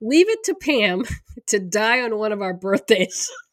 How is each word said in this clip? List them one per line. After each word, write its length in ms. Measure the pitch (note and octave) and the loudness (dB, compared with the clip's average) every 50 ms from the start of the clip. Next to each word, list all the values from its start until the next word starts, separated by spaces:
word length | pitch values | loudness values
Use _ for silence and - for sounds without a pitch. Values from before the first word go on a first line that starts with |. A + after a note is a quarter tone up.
"Leave 280 | G#3+ A3+ C#4+ E4 F#4 A4 | -2 2 4 4 6 4
it 140 | A4+ A4 - | 2 -2 -2
to 100 | F#4+ E4+ | -4 -4
Pam 480 | F#4+ - D4+ C#4+ A#3 G#3 F#3 F3+ F#3+ A3+ - - - _ | -2 0 0 2 2 2 2 0 0 -4 -4 -8 -10 _
<laughs> 220 | - - A#3 - | -16 -20 -14 -6
to 120 | - G#3 G3+ | -2 -2 -2
die 420 | F#3+ F3 F#3+ G#3 A3 A3+ A#3+ B3+ | -2 -2 -2 0 2 2 2 0
on 160 | B3 A3+ A3 | 0 -2 -4
one 140 | G#3 G#3+ G#3+ | -2 -2 -2
of 100 | G#3+ G3+ | -2 -2
our 120 | G3 F#3 F3+ | -4 -4 -6
birthdays." 760 | F3+ F#3 G3 G3 - - - G#3+ F#3 F3+ F3 - - - - - - - _ | -4 -2 0 0 0 2 2 2 2 2 -2 -2 -8 -8 -8 -10 -14 -20 _